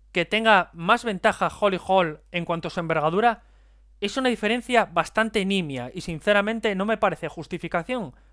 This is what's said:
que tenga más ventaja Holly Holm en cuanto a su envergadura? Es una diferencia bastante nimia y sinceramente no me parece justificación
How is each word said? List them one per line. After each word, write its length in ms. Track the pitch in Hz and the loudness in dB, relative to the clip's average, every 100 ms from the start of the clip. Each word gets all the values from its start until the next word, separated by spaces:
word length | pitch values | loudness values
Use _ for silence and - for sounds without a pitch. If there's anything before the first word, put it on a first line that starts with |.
| _ | _
que 140 | - | -4
tenga 460 | 165 214 226 202 170 | -2 2 6 4 4
más 320 | 170 170 233 | -2 0 0
ventaja 440 | 240 190 220 - 175 | 0 0 0 2 -2
Holly 320 | - 208 185 | 0 0 0
Holm 340 | - 190 170 151 _ | 2 2 2 -2 _
en 120 | 175 | -6
cuanto 220 | 170 170 165 | -4 -4 -4
a 40 | |
su 80 | - | -6
envergadura? 640 | 165 160 151 175 233 208 _ _ _ _ _ _ | -2 0 0 2 2 0 _ _ _ _ _ _
Es 160 | 208 269 | -6 -2
una 120 | 262 | -2
diferencia 580 | 226 208 240 240 233 190 | 0 -2 -2 0 2 2
bastante 580 | 165 160 - 220 220 | 0 0 0 0 0
nimia 480 | 190 196 160 131 120 | 0 0 -2 -6 -8
y 60 | 185 | -8
sinceramente 720 | - 160 - 208 202 226 214 | -8 -4 2 2 2 -2 -2
no 100 | 190 | -2
me 120 | 208 214 | -2 0
parece 320 | 202 165 156 | 0 -2 -6
justificación 840 | - 151 175 165 175 165 254 165 - _ | -10 -10 -10 -6 -6 -4 -6 -8 -12 _